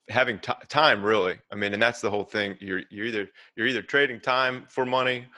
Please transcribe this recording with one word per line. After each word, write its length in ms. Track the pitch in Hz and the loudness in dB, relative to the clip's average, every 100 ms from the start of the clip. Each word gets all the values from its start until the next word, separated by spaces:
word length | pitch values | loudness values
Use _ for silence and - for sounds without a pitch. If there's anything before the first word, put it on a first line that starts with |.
| - | -2
having 300 | 113 123 101 | 0 0 -2
ti-, 120 | - - - | -6 -8 -2
time 360 | 147 151 107 | 4 6 6
really. 360 | 101 107 90 82 _ | 4 2 2 -2 _
I 40 | 101 | -4
mean, 180 | 101 | -2
and 80 | 101 | 2
that's 200 | 117 117 | 2 2
the 80 | 110 | -2
whole 140 | 104 | -2
thing. 340 | 98 107 101 90 | -2 -4 -4 -6
You're, 220 | 98 92 - | -6 -8 -8
you're 160 | 104 113 | -10 -6
either, 240 | 107 95 - - - | -6 -8 -12 -18 -4
you're 120 | 117 | -2
either 140 | 117 | -2
trading 380 | 92 139 139 113 | 0 2 2 0
time 460 | 135 127 127 127 - | -2 0 0 -4 -8
for 180 | - 127 | -4 0
money, 400 | 127 127 123 123 | 0 0 -2 -8